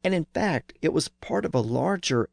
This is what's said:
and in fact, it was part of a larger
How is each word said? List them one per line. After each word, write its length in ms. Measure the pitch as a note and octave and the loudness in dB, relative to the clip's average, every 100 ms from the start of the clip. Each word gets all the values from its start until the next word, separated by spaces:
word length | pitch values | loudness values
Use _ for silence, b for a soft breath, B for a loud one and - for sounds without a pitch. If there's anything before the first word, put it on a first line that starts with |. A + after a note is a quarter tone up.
and 120 | F#3 F#3 | 0 0
in 100 | D#3 | 0
fact, 400 | - G3+ C#3+ - - | 0 0 0 -4 -2
it 120 | D#3+ | 0
was 160 | - - | 0 -2
part 360 | - - G3 G#3+ | -10 -4 -2 0
of 80 | |
a 80 | B2+ | 0
larger 680 | A2 A#2+ D#3+ G3 - B2 - | 0 0 0 -2 0 0 0